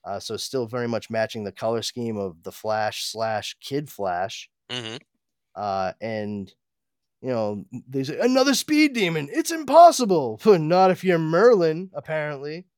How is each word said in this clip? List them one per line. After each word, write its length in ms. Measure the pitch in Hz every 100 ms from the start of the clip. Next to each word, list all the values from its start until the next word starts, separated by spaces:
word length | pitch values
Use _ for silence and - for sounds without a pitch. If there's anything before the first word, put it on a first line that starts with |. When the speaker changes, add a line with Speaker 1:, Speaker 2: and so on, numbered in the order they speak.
| 92
Speaker 1:
Uh, 140 | 98
so 180 | - 107
still 300 | - 135 117
very 200 | 123 120
much 220 | 113 -
matching 340 | 113 110 113
the 80 | 101
color 300 | - 113 117
scheme 340 | 101 - 117 107
of 280 | 98 82
the 80 | 90
Flash 520 | - 107 107 107 - -
slash 520 | 110 113 107 - -
Kid 300 | - 135 147
Flash. 600 | - 98 87 95 - - _ _
Speaker 2:
Mm-hmm. 280 | 123 113 120 _ _ _ _ _ -
Speaker 1:
Uh, 380 | 104 95 92 -
and, 540 | 113 110 104 104 95 _ _ _ _ _ _ _
you 80 | 127
know, 360 | 120 107 104 - 123 -
they 140 | 135
say, 160 | 131 156
"Another 340 | 233 262 269
speed 400 | 254 - 302 302
demon. 340 | 240 180 160 143
It's 180 | 247 330
impossible." 880 | 330 269 302 339 - 233 170 127 110
<laughs> 40 | 220
Not 460 | 180 156 180 190
if 120 | 180
you're 140 | 185 170
Merlin, 680 | 156 165 233 214 165 156 190
apparently. 760 | 147 147 156 151 143 147 160 185